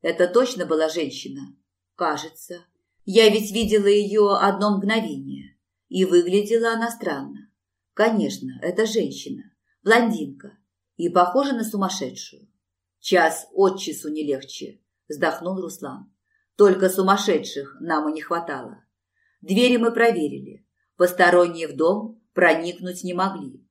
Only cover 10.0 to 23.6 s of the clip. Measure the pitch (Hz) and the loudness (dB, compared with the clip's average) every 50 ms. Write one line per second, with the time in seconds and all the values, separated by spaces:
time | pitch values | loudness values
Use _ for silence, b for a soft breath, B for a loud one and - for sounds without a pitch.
10 | 240 226 185 170 151 139 - - - 135 - _ _ _ _ _ _ _ _ - | 4 2 -2 -4 -6 -10 -12 -16 -20 -20 -20 _ _ _ _ _ _ _ _ -6
11 | 165 175 - 185 180 180 - 262 277 277 262 226 220 - - 202 190 185 - - | -6 0 2 2 2 4 2 0 0 0 -2 -4 -6 -6 -4 -4 -4 -4 -4 -6
12 | 143 127 127 - - - _ _ _ _ _ _ _ _ _ _ _ _ _ _ | -8 -10 -12 -14 -20 -20 _ _ _ _ _ _ _ _ _ _ _ _ _ _
13 | _ - 196 180 165 160 160 - - _ - - 196 190 190 - - 160 151 - | _ 2 2 4 4 2 0 -4 -12 _ 0 2 2 2 2 -2 -8 -10 -10 -10
14 | - 151 151 156 151 143 139 135 - - - - - - - _ _ _ _ _ | -10 -8 -8 -6 -4 -4 -4 -6 -6 -14 -18 -16 -16 -16 -18 _ _ _ _ _
15 | _ _ 151 143 170 165 165 - 165 180 190 190 180 165 - - - 135 131 - | _ _ -8 -4 -4 -4 -4 -4 -8 -8 -6 -6 -8 -10 -12 -12 -14 -14 -14 -14
16 | - _ _ _ _ _ _ _ _ _ _ - 208 196 185 190 190 185 185 196 | -18 _ _ _ _ _ _ _ _ _ _ 4 6 6 6 4 2 0 2 2
17 | 185 190 196 196 - - 180 151 147 - - 143 139 - - - 147 170 160 151 | 2 2 2 2 2 0 0 0 -2 -4 -10 -12 -12 -12 -16 -14 -6 -4 -2 -2
18 | 151 151 156 156 147 - 170 170 170 170 143 131 123 110 - - _ _ _ _ | -2 -4 -6 -8 -6 -6 -6 -6 -4 -8 -10 -10 -12 -14 -18 -20 _ _ _ _
19 | _ _ _ _ _ _ _ _ - - 190 208 247 254 254 233 233 233 226 226 | _ _ _ _ _ _ _ _ -6 -2 2 4 4 4 4 4 2 0 2 2
20 | 233 233 208 175 156 143 139 139 - - - - _ _ _ _ _ _ _ _ | 2 2 2 0 -4 -4 -6 -10 -16 -18 -20 -20 _ _ _ _ _ _ _ _
21 | 180 180 180 - 185 175 175 180 175 170 170 165 165 147 - 131 156 170 196 214 | 0 0 4 4 4 6 6 6 4 4 0 -8 -10 -10 -4 0 0 2 2 0
22 | 214 - - _ _ _ _ 180 180 170 156 165 165 175 175 - 180 180 180 - | -4 -10 -14 _ _ _ _ 2 4 4 4 2 0 -6 -8 -10 -12 -12 -12 -10
23 | - 180 175 180 185 190 196 - - - - - | -8 -8 -4 -2 -4 -4 -4 -8 -12 -14 -16 -18